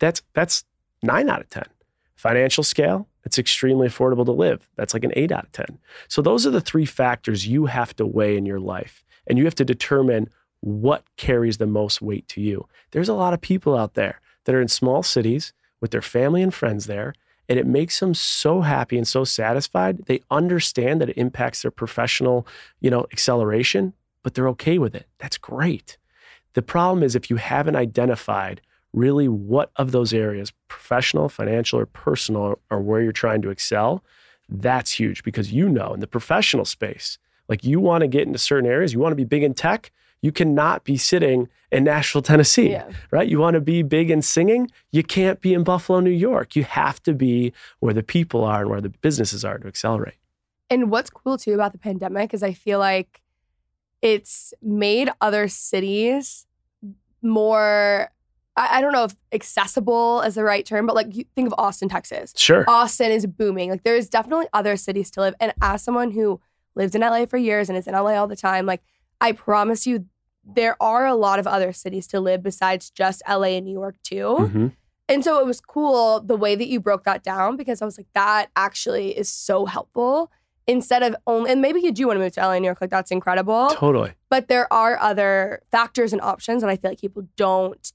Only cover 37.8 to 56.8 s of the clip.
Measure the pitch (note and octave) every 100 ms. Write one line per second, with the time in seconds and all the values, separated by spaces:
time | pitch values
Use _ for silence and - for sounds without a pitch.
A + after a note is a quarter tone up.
37.8 | F#3+ E3 D3 C#3 C#3+ C3+ - C#3 A#2+ C3+
38.8 | F3+ A#2 D#3+ D3 A#2+ D3 C#3+ B2+ E3 A3
39.8 | - _ _ _ D3+ D3 D#3+ D3 D#3 -
40.8 | - C#3 - F3 D3+ B2+ B2 _ - C3+
41.8 | D3 D3 C#3 D3 C3 D3+ D3 - A3+ C#3
42.8 | - - - D#3 A3 D3 E3+ E3 D3 E3+
43.8 | C#3+ D#3 E3 D#3 C#3+ D#3+ F#3+ A#3 B3 _
44.8 | _ D3+ - F#3+ F#3+ F#3 F#3 F3 F3 F3+
45.8 | - F#3 F3+ E3+ A3 B3 - D3+ C3+ D3
46.8 | D3 - - C#3 B2+ A#2+ A#2+ - - -
47.8 | A#2+ G#2+ A2 F3 E3 A#2 A2 G#2 G#2 G2+
48.8 | G#2 - D#3 C#3 G#2 G2+ G#2 - G2 -
49.8 | A2+ A2 - - _ _ _ _ - B3
50.8 | A3+ A3 - - C4 C4 - G#3 G3+ F#3+
51.8 | G#3+ F#3+ F#3+ G3 G3+ G#3 G3 F#3 G#3 G3+
52.8 | G3 F#3+ F3+ _ _ _ _ _ _ _
53.8 | _ - A3+ G#3+ - - - - A3 G#3
54.8 | G#3 A3+ C4 - G#3+ G#3 G3+ - - F#3+
55.8 | G3 G3+ A3+ C#4 C4+ - - _ _ _